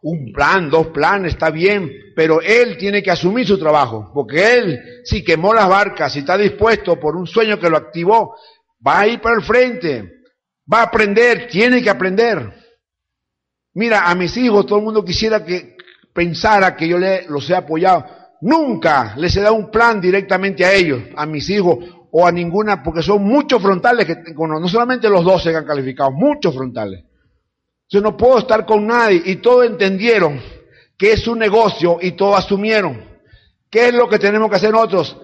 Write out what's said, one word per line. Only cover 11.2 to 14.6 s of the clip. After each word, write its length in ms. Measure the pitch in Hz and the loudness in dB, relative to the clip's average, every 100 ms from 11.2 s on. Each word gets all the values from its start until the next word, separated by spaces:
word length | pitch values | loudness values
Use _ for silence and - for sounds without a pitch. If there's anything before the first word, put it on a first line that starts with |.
| 240 220 - | 4 2 -2
tiene 340 | 160 240 247 | 0 2 2
que 80 | 240 | 2
aprender. 600 | 190 185 190 233 196 110 - _ _ _ _ _ _ _ _ _ _ _ - | 0 -2 0 0 0 -6 -16 _ _ _ _ _ _ _ _ _ _ _ -6
Mira, 320 | 233 214 175 | 0 2 2
a 60 | |
mis 200 | 175 175 - | 0 -2 0
hijos, 260 | 247 208 | 2 2